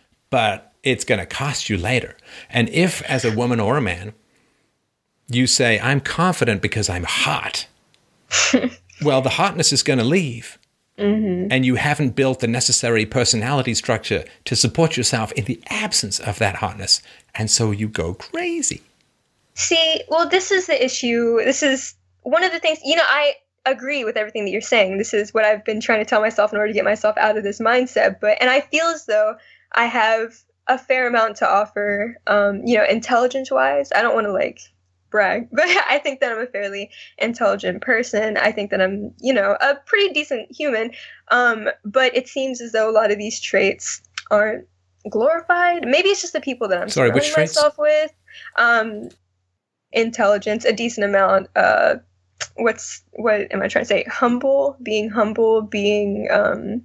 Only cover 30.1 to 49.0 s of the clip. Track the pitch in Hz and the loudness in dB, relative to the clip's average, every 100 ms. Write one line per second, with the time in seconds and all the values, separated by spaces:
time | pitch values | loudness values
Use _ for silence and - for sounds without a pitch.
30.1 | 226 226 - _ _ - 254 - 254 247 | 2 -2 -10 _ _ -2 -2 0 0 2
31.1 | 240 226 208 220 196 214 - 208 202 220 | 2 0 0 0 2 0 -2 -2 -2 -4
32.1 | 233 - 208 202 202 233 226 - 220 226 | -8 0 2 2 0 0 2 2 0 0
33.1 | 247 254 262 262 262 262 285 277 - 233 | 2 2 -2 -2 0 2 0 0 0 2
34.1 | 226 208 190 - - - _ _ _ _ | 0 0 -2 -4 -6 -20 _ _ _ _
35.1 | 214 196 202 240 226 349 370 - 285 294 | 0 2 0 -4 -2 2 2 2 0 -2
36.1 | 269 254 220 247 202 202 202 202 - - | -4 -4 -4 -6 -6 -8 -8 -12 -16 -20
37.1 | - 220 233 214 202 185 180 - 226 240 | -6 -6 0 0 0 -2 -4 -2 -2 0
38.1 | 208 220 214 214 220 202 196 190 196 208 | -2 -2 0 0 -2 -4 -2 -2 -2 -10
39.1 | - 247 247 196 202 277 277 - 415 403 | -4 0 2 2 2 0 0 0 0 2
40.1 | 302 294 247 - - 302 220 226 - - | 0 -4 -6 -8 -6 -4 -2 -4 -8 -20
41.1 | - - 240 247 220 214 - 208 233 254 | -20 0 2 4 2 -2 -6 -2 2 2
42.1 | 247 254 285 269 247 233 220 220 220 220 | 0 -4 -4 -6 -6 -4 0 2 4 2
43.1 | 208 208 - - 190 196 - - - - | 0 -4 -8 -2 2 2 0 -8 -12 -12
44.1 | - - 208 214 240 - _ _ _ 208 | -16 0 2 2 -2 -10 _ _ _ -6
45.1 | 208 247 330 330 349 349 349 240 285 381 | 0 0 0 0 2 2 0 0 2 2
46.1 | 392 349 311 277 247 208 180 180 156 123 | 0 -2 -6 -6 -6 -2 -2 -2 2 4
47.1 | 127 - - - - 294 294 302 302 311 | 4 2 2 2 2 2 2 2 2 0
48.1 | - _ - - - 233 233 220 214 | -6 _ -20 -8 0 4 4 0 -6